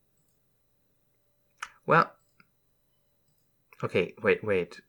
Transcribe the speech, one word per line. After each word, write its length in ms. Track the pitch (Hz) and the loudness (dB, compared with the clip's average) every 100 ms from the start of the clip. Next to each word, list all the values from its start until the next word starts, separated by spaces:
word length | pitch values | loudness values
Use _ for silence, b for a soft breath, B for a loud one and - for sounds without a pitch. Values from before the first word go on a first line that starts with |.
| _ _ _ _ _ _ _ _ _ _ _ _ _ _ _ _ B B - | _ _ _ _ _ _ _ _ _ _ _ _ _ _ _ _ B B 0
Well. 220 | 160 - - _ _ _ _ _ _ _ _ _ _ _ _ _ _ _ - | 2 2 -4 _ _ _ _ _ _ _ _ _ _ _ _ _ _ _ -10
Okay, 300 | 120 107 87 - | -4 0 0 0
wait, 220 | 107 87 | 0 0
wait. 380 | 107 95 85 - | 0 -2 -2 -8